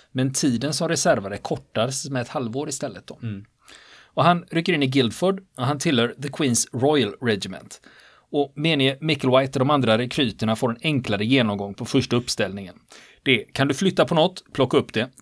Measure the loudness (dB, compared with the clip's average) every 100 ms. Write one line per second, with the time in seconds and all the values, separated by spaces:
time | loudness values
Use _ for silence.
0 | _ -4 -2 0 0 0 -2 -2 -2 0
1 | 2 2 0 -8 -6 -8 -6 -4 -4 -4
2 | -6 -6 -6 -6 -6 -6 -6 -6 -8 -10
3 | -16 -12 -10 -10 -14 _ _ -20 -20 -20
4 | -10 2 2 2 0 -4 0 0 2 2
5 | 2 2 0 -2 -6 -6 -4 -2 0 2
6 | 0 -2 -10 -2 2 2 0 0 2 4
7 | 0 -2 -2 0 -2 -12 -16 -20 -20 -20
8 | -20 _ -6 -2 -2 -2 0 2 2 0
9 | -2 0 4 4 2 0 2 2 4 2
10 | 0 -2 -2 0 -2 0 -2 -2 -2 -2
11 | 0 -2 2 2 2 -2 -6 -8 0 0
12 | 2 -2 -2 -4 -4 -6 -14 -18 _ -20
13 | -20 _ 0 0 0 -2 0 2 0 2
14 | 2 4 2 -2 -10 -2 2 2 2 -2
15 | -4 -6